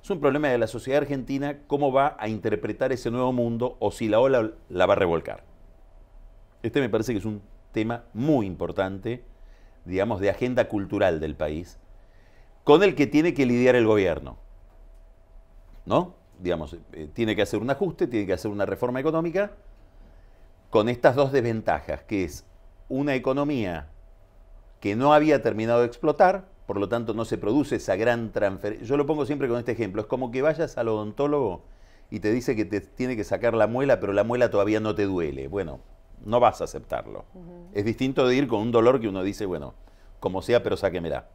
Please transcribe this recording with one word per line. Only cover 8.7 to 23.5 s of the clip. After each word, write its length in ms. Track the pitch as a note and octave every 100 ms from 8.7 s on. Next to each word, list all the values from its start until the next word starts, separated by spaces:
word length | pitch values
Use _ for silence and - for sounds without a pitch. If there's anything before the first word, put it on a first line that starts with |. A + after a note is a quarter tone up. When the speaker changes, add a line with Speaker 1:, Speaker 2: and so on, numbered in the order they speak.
| E2+ F#2+ F#2+ A2 B2 - - - - - - F2
Speaker 1:
digamos, 340 | F#2 G#2 G2
de 120 | G2
agenda 360 | F#2+ B2 B2 A#2
cultural 520 | G#2+ F#2+ G2+ G2 E2
del 160 | D#2 D2
país, 420 | D2+ D2+ F2 - - - - - _ - - -
con 180 | - D3+
el 140 | G3 D#3+
que 100 | B2+
tiene 300 | D3 E3+ C3+
que 100 | B2+
lidiar 300 | A#2+ B2+ B2
el 100 | A2
gobierno, 520 | G#2+ F#2 D2 C2+ A#1 - - - - - - - - _ - _ - - - -
¿no? 300 | B2 F3 - _ -
Digamos, 360 | F2+ E2+ D#2 E2 -
eh, 160 | E2+ D#2
tiene 220 | F#2+ A2 G2+
que 80 |
hacer 160 | G2 G#2+
un 100 | A#2
ajuste, 380 | C3+ F#3 D#3+ D#3
tiene 180 | A2 G2
que 80 |
hacer 160 | F2+ A2
una 160 | G2+ G2
reforma 340 | F#2+ B2 B2+
económica, 520 | D3 D#3+ E3+ F3 G3+ - - - - - - - - - - - _
con 180 | A2+ G#2+
estas 260 | A#2+ D3+ B2+
dos 160 | C3+
desventajas, 720 | C#3 A#2 A2+ F#2+ D#2+ - C#2+
que 200 | - G2+
es 220 | F2 - - - - - -
una 240 | C3 C#3+
economía 760 | C3 A#2 C3 C#3+